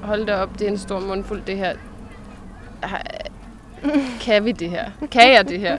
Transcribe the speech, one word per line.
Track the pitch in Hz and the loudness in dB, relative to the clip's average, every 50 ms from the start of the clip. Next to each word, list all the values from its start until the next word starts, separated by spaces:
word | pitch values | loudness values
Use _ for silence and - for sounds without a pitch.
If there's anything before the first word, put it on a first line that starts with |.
"Hold | - 208 214 208 220 | -4 -2 -2 0 0
da | 208 202 | 0 0
op, | 185 190 190 190 - | 0 0 -2 -2 -2
det | 214 | -2
er | 202 | 0
en | 208 190 | 0 -2
stor | 190 - 202 185 | -4 -4 -4 -4
mundfuld, | 190 196 190 196 196 - 214 185 - | -2 -2 -4 -4 -4 -4 -6 -6 -4
det | 190 190 | -4 -4
her. | 196 190 175 - - - - - - - - - - - - - - - - - - - - - - | -2 -2 -2 -4 -4 -10 -16 -16 -16 -16 -16 -16 -16 -16 -16 -16 -16 -16 -16 -16 -16 -16 -16 -12 -8
Har, | - - 196 - - - - - - - - - - - - - - - - - - 285 302 277 269 254 240 226 - | -8 -6 -6 -6 -8 -8 -10 -10 -12 -12 -14 -16 -18 -18 -18 -20 -20 -20 -10 -4 -2 2 2 2 0 0 -6 -4 0
kan | 240 214 208 208 | 4 4 4 4
vi | 240 | 2
det | 196 - 165 170 | 0 -2 -4 -4
her? | 175 - - 202 - - 302 285 | -4 -4 -6 -6 -8 -10 -8 2
Kan | - 240 233 262 262 | 8 8 10 10 10
jeg | 214 190 - | 8 6 4
det | 175 185 | -2 -2
her?" | 202 170 - | 0 0 -2